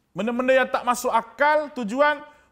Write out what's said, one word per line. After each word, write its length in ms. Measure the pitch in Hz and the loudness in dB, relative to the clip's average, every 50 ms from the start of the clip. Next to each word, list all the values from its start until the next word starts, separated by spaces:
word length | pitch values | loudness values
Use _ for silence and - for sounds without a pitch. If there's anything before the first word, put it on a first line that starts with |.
| _ _ - | _ _ -10
benda-benda 400 | 170 208 240 233 240 254 262 262 | -6 -4 -4 -4 -2 2 2 2
yang 160 | 262 254 262 | 2 2 0
tak 160 | 262 - - | -2 -4 -2
masuk 240 | 247 240 - - 254 | -2 -2 -2 -2 0
akal, 640 | 208 226 - - - - 285 294 302 302 302 285 - | 0 -2 -2 -4 -2 0 2 2 2 2 0 -4 -6
tujuan 480 | 254 240 190 240 269 294 294 294 285 294 - - _ _ _ | -8 -6 -2 0 2 2 2 0 -2 -8 -16 -20 _ _ _